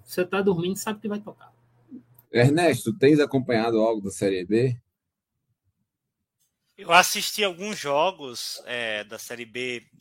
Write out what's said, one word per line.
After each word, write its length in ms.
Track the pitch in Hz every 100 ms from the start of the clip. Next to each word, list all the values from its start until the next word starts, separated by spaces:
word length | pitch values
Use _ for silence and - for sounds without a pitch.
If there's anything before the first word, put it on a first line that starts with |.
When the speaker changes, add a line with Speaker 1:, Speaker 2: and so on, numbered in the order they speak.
Speaker 1:
você 220 | - - 180
tá 160 | 190
dormindo 340 | 196 175 175 190
e 40 |
sabe 200 | - 214
que 80 | 220
vai 120 | 208
tocar. 340 | - - - _ _ _ _ 254 - _ _
Speaker 2:
Ernesto, 640 | 113 131 151 175 131 -
tens 260 | 104 135 151
acompanhado 580 | 143 139 123 117 113 113
algo 220 | 110 113
da 80 | 101
Série 360 | - 101 95 90
B? 320 | 110 127 123 _ _ _ _ _ _ _ _ _ _ _ _ _ _ _ _ _ _ _ -
Speaker 3:
Eu 160 | 190
assisti 520 | 170 180 208 - -
alguns 340 | 202 170 202 208
jogos, 840 | 143 143 170 175 139 117 - - -
é, 380 | 123 117 107
da 160 | 104 110
Série 260 | - 120 117
B 380 | 110 127 120 - _